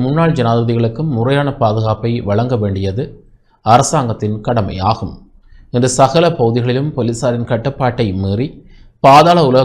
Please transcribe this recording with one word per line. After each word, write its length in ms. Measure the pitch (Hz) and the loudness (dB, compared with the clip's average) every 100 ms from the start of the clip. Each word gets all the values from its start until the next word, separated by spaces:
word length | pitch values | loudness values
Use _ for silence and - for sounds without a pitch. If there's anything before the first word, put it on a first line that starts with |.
முன்னாள் 300 | 127 151 165 127 | -2 0 0 0
ஜனாதிபதிகளுக்கும் 760 | 117 117 117 117 117 117 156 117 | 0 0 0 0 -2 -2 -4 -2
முறையான 340 | 123 143 143 - | -2 -2 -2 -2
பாதுகாப்பை 480 | 113 110 110 107 117 117 101 | -2 -2 -2 -2 -4 -4 -2
வழங்க 280 | 104 123 120 | -2 -2 -2
வேண்டியது 420 | 104 98 98 101 - - - _ _ _ 110 | -2 -4 -4 -6 -8 -12 -20 _ _ _ 2
அரசாங்கத்தின் 720 | 120 127 156 120 107 107 107 - | 2 4 -2 -2 -4 -4 -6 -4
கடமையாகும். 680 | 117 90 92 95 113 95 - - _ _ - - | -2 -2 -2 -2 -2 -6 -12 -20 _ _ -20 -6
இன்று 160 | 123 127 - | -2 0 2
சகல 260 | - 165 170 165 | 2 4 0 2
பகுதிகளிலும் 520 | 113 120 120 123 151 143 | 0 0 -2 -2 -4 -4
போலீசாரின் 520 | 117 113 127 120 117 | -4 -2 -2 -4 -4
கட்டுப்பாட்டை 540 | 113 139 - 127 113 110 92 | -4 -4 -4 -4 -2 -4 -2
மீறி 260 | 98 101 151 - - - - _ 135 | -2 -2 -4 -8 -20 -20 -20 _ 6
பாதாள 320 | 143 165 175 139 | 8 8 4 4
உலக 140 | 127 | 2